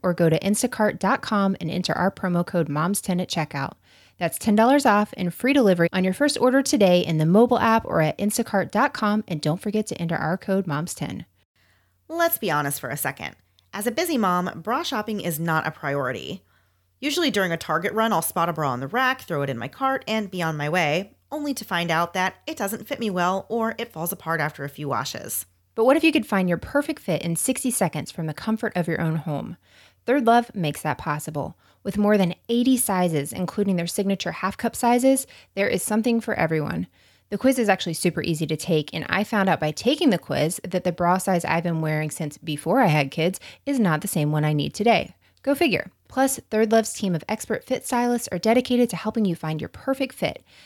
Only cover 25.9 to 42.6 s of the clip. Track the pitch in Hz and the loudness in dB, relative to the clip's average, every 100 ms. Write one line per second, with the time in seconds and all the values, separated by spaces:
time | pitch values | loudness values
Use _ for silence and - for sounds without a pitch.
25.9 | 302 320 302 - 196 185 165 - 285 294 | 4 4 2 0 0 2 0 -2 -2 -2
26.9 | 302 - 156 170 165 - 254 254 - 175 | -6 -4 -2 -2 -2 -2 -2 -2 0 0
27.9 | 151 - - 160 - - 220 233 180 170 | -2 -8 -8 -8 -6 -4 -2 -2 -2 -2
28.9 | - 165 160 160 147 - - _ _ - | 0 0 -2 -2 -6 -6 -12 _ _ -20
29.9 | _ - 277 226 240 233 196 156 - 156 | _ 0 2 6 4 2 -2 -4 -2 -4
30.9 | 131 160 147 151 147 156 - _ _ 202 | -4 -4 -6 -6 -6 -8 -10 _ _ -6
31.9 | 202 208 208 180 - - 233 247 247 - | 2 4 4 4 -2 -2 2 4 2 2
32.9 | 185 180 151 147 - 180 - 202 180 170 | 2 2 2 -2 -4 -4 -2 0 0 -2
33.9 | - 196 196 175 160 190 - 233 - 240 | -2 0 -2 -4 -4 -4 -2 -4 0 2
34.9 | 247 262 269 - - - - 202 180 - | 4 6 4 0 -14 -10 -2 0 0 0
35.9 | 214 240 233 - - 165 160 147 165 180 | 0 2 0 0 0 2 0 -2 -4 -6
36.9 | _ _ _ - 202 262 254 208 190 180 | _ _ _ -10 0 2 4 2 2 0
37.9 | 160 180 165 - 156 160 156 - 156 151 | 0 0 0 -2 -2 -2 -4 0 0 0
38.9 | 165 - 190 208 214 190 160 156 - 233 | -6 -4 -2 -2 0 0 0 -2 -2 -2
39.9 | 311 320 180 - 143 156 - 180 180 180 | 2 2 0 -2 -2 -2 -2 -6 -4 -2
40.9 | 165 175 185 - 180 - 165 170 160 156 | -2 0 0 0 -2 0 -2 -2 -2 -2
41.9 | 156 156 - 151 - - 147 | -2 -4 -6 -8 -8 -8 -6